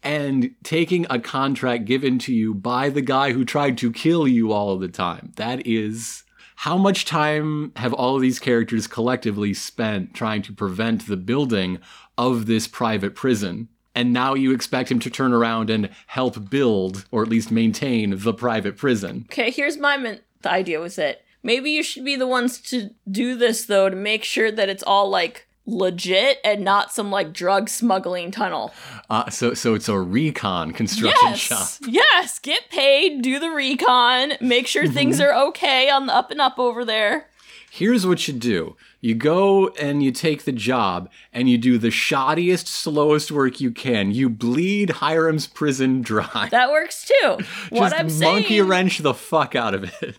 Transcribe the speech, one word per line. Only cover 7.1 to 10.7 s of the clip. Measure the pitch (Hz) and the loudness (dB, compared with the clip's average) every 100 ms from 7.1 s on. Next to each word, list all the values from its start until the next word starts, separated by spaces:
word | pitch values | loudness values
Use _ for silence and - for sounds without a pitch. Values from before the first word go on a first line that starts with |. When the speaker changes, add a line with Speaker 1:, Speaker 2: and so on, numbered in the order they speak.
| 160 151 151 151 151 151 - | 0 0 0 -2 -4 -6 -4
Speaker 1:
have | 120 | -4
all | 113 127 135 | 0 0 2
of | |
these | 131 127 | 2 0
characters | - 120 117 113 110 | 2 2 2 -2 -4
collectively | - 117 127 110 104 104 | -2 -2 0 -2 -2 -2
spent | 98 - - 110 104 90 | -2 -8 -4 -2 -2 -6
trying | - 110 107 | -6 -4 -4
to | 101 | -6
prevent | 101 101 | -6 -6